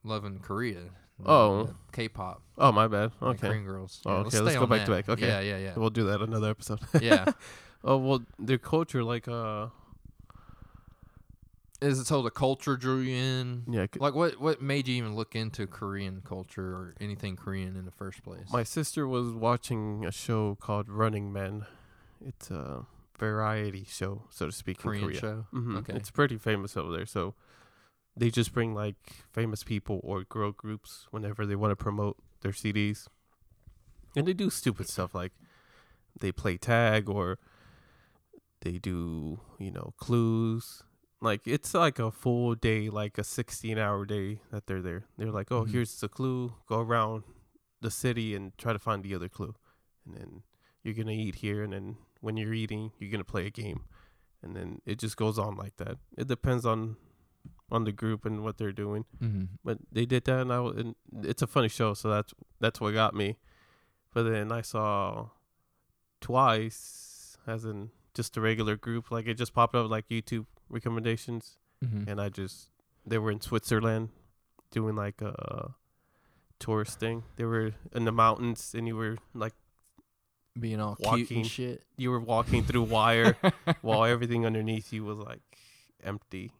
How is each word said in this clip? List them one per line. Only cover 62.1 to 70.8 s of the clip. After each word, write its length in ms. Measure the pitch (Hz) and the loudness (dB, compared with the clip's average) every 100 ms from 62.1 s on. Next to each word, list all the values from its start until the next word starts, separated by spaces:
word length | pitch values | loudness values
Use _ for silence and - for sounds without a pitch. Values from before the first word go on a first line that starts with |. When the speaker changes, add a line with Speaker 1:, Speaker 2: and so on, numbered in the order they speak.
| 104 107 - - _ | 0 0 -8 -20 _
Speaker 2:
that's 220 | 113 - | 0 2
what 100 | 107 107 | 0 4
got 180 | 110 101 | 2 2
me. 220 | 101 107 _ _ _ _ _ _ _ | -2 -2 _ _ _ _ _ _ _
But 100 | 120 | 0
then 280 | 117 110 104 | 2 2 0
I 100 | 117 | -4
saw 680 | 110 113 107 101 98 104 113 _ _ _ _ _ _ _ _ _ | -2 -2 0 2 0 -4 -8 _ _ _ _ _ _ _ _ _
Twice, 1200 | - 123 131 110 113 - - - - - - - - | 0 6 6 6 0 -6 -16 -16 -18 -20 -20 -16 -8
as 160 | 113 | -6
in 280 | 110 104 107 _ _ | -6 -8 -10 _ _
just 220 | - 117 - | -4 -4 2
a 40 | |
regular 340 | 110 113 107 107 | 2 2 2 0
group. 340 | - 117 117 | -2 -4 -2
Like, 140 | 117 113 | -4 -2
it 80 | 113 | -2
just 180 | 120 | 0
popped 200 | - 117 123 | 4 6 6
up, 140 | 113 | 2
like, 200 | 110 - | -2 -2
YouTube 360 | 113 - 117 110 - _ | -4 -2 -4 -6 -16 _
recommendations. 880 | 117 | -6